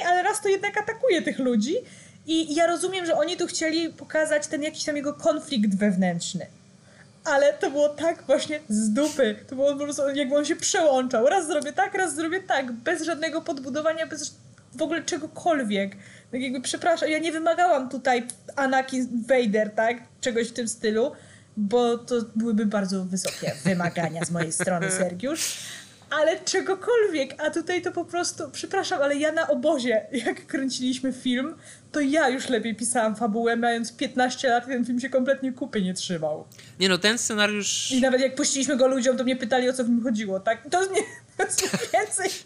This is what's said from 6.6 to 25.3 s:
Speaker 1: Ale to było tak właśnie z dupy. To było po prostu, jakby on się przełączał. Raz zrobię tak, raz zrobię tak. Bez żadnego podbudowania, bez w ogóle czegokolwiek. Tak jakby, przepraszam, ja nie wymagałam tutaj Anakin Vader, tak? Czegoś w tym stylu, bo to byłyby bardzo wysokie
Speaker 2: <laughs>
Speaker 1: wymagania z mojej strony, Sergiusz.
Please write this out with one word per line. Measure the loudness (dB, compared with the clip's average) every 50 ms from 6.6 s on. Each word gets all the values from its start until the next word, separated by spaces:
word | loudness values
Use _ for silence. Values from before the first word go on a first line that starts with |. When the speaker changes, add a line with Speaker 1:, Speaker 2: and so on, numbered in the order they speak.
| -20 _ _ -20 -20 -20 -20 -20 -20 -20 -20 -10 -2
Speaker 1:
Ale | 2 4 4 6 4 4
to | 2 0 -2
było | 2 2 2 2
tak | 2 2 0 0 -2 -2 0
właśnie | 2 2 2 2 0 -6 -6 -4 -2
z | -2 0 0 0 2
dupy. | 2 2 0 2 2 2 0 0 -4 -10 -10
To | -4
było | 0 2 2 2
po | 0 -4
prostu, | -4 -2 -2 0 0 0
jakby | 0 0 2 2 2
on | 2
się | 2 -2
przełączał. | -2 -2 -2 2 4 4 4 4 4 2 2 2 4 4 4
Raz | 4 4 2 0
zrobię | -2 -2 -2 -2 0
tak, | 0 0 0 0
raz | 0 -2 0 -2
zrobię | -4 -4 -2 -2 -4 -2
tak. | 0 0 0 0 -2
Bez | -6 -6 -2 -2 -2 -2 -2
żadnego | -4 -4 -2 -2 -4 -4 -4
podbudowania, | -4 -4 -6 -6 -6 -6 -4 -2 0 0 0 -2 -4 -6
bez | -6 -8 -10 -10 -12 -14 -20 -20 -20 -20 -20 _ -6
w | -4
ogóle | -4 -2 -2 -4 -4
czegokolwiek. | -4 -6 -6 -6 -8 -10 -4 0 0 0 2 0 0 0 -2 -2 -2 -6 -12 -20 -20 -20 -20 -18 -10
Tak | -8 -6
jakby, | -4 -4 -6 -6
przepraszam, | -6 -6 -6 -2 0 2 2 2 2 0
ja | 0 0
nie | 0 -2
wymagałam | -2 0 0 0 2 4 4 4 4 2 0 -2
tutaj | -6 -4 0 0 0 0 0 -4 -10 -14 -14 -12 -4
Anakin | -2 0 2 2 2 0 0 -2 -4 -2 -2 -2 -4 2 2
Vader, | 4 4 4 4 4 2 2 0 0
tak? | 0 0 0 0 -2 -6 -18 -16 -6
Czegoś | -4 -2 -2 0 -2 -2
w | -4
tym | -6 -6 -6
stylu, | -6 -2 -2 0 2 2 0 0 -2 -6 -20 -20 -20 -20 -20 _ -6 -4
bo | -2 2 2 4 4 4 2 0
to | -2 -2 -2 -2 -2 -2 -2
byłyby | -2 0 2 2 2 2
bardzo | 2 0 0 0 0 -2 -2 -2
wysokie | -2 -4 -4 -4 -6 -8 -6 -6 -6 -6 -2
Speaker 2:
<laughs> | 0
Speaker 1:
wymagania | 0 0 2 0 -2 -2 -2 -4 -4 -2 -4 -4
z | -4
mojej | -2 -2 -2 -2
strony, | -2 -2 -2 0 0 0 0 -2
Sergiusz. | 0 0 -2 -2 -4 -4 -4 -4